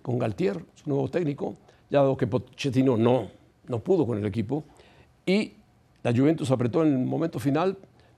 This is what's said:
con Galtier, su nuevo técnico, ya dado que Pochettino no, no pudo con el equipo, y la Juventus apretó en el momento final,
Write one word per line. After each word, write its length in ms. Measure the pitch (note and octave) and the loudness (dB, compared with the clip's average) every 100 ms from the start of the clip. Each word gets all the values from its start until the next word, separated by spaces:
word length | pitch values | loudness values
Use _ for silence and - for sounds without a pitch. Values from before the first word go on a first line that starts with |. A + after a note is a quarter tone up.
con 160 | - B2 | -6 -4
Galtier, 460 | A#2 G#2 G3 F#3 - | -2 -2 -4 -4 -12
su 160 | _ - | _ -6
nuevo 180 | C#3 C3 | -4 -2
técnico, 480 | E3+ D#3+ C#3+ - - _ _ - | -2 -4 -4 -8 -10 _ _ 0
ya 100 | C#3+ | 4
dado 160 | C#3 C3+ | 4 2
que 100 | A#2+ | 0
Pochettino 720 | A#2+ - - C#3+ B2+ C3 A2+ | -2 -6 -6 -2 2 2 4
no, 320 | A#2 B2+ F#2+ - _ _ - | 4 4 0 -12 _ _ -8
no 120 | A#2+ | -4
pudo 280 | - F#3+ A#2 | 0 2 0
con 120 | A2 | -2
el 80 | G#2 | -4
equipo, 380 | A2 G#2+ C#3+ D#3 - - - _ _ | -4 -4 -6 -8 -18 -20 -20 _ _
y 300 | - G3 - - _ _ _ _ | 0 0 0 -8 _ _ _ _
la 100 | A#2 | -2
Juventus 380 | A#2+ C#3 D#3+ C#3 | 2 2 2 0
apretó 320 | C3 A#2+ E3 | 0 0 2
en 100 | D#3 | 2
el 60 | C3 | 2
momento 400 | B2+ C3+ E3 D#3 | 0 -2 -4 -4
final, 380 | C#3 C#3 F#3 F#3+ - _ _ | -2 0 0 -4 -12 _ _